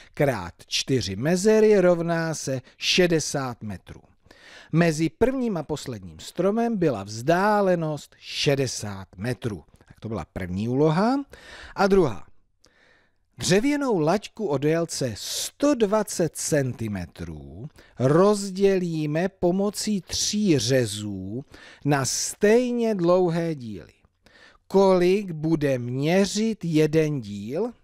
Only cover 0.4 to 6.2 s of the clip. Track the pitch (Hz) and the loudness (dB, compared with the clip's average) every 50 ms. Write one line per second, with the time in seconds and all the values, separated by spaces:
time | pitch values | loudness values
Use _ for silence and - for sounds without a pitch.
0.4 | 87 87 - _ - - - - - - 139 127 101 95 98 95 120 151 180 180 | -4 -8 -12 _ -10 -6 -4 -4 0 0 0 0 0 -2 -6 -4 0 0 0 2
1.4 | 185 214 220 220 214 214 214 202 175 180 180 170 165 170 170 165 165 165 151 - | 4 4 4 6 6 6 6 6 6 6 4 4 0 -2 -2 -2 -2 -4 -6 -6
2.4 | - - 135 127 - - _ - - - - - 180 170 170 156 - - - 143 | -6 -6 -6 -6 -8 -12 _ -6 -4 0 2 4 4 4 4 0 0 -2 -4 -4
3.4 | 135 127 120 - - 107 98 85 - - 80 71 - _ _ _ _ _ - - | -6 -6 -8 -10 -10 -12 -12 -12 -14 -18 -20 -20 -20 _ _ _ _ _ -20 -20
4.4 | - - - - - - - 160 170 170 156 147 165 160 - _ 233 240 262 269 | -20 -20 -20 -20 -10 -2 0 2 2 2 2 0 -2 -2 0 _ 0 0 0 0
5.4 | 247 233 202 165 143 - 156 143 - - 123 104 92 90 78 78 | -2 -2 -2 -4 -6 -6 -8 -8 -8 -10 -10 -10 -12 -14 -16 -16